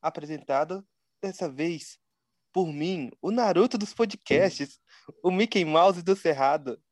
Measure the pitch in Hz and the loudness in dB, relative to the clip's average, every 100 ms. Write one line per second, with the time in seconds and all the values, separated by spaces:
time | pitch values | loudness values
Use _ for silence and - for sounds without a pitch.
0 | 156 160 151 151 - 139 156 185 196 _ | -4 -6 -10 -12 -2 -2 -2 -6 -12 _
1 | _ _ 196 185 175 131 165 165 - - | _ _ -10 -6 -8 -4 -4 -4 -12 -20
2 | _ _ _ _ _ - 175 147 156 185 | _ _ _ _ _ -2 -2 -2 -4 -4
3 | 127 - 165 226 226 175 240 233 - - | -6 -6 -4 0 2 4 4 2 -6 -2
4 | 226 - - 139 185 - 139 - _ - | -4 -4 -2 2 2 0 -10 -10 _ -20
5 | - - 175 185 226 208 165 156 185 175 | -20 -4 -2 0 0 0 2 6 6 4
6 | 170 190 170 139 135 151 135 113 _ | 0 0 2 2 2 0 -2 -10 _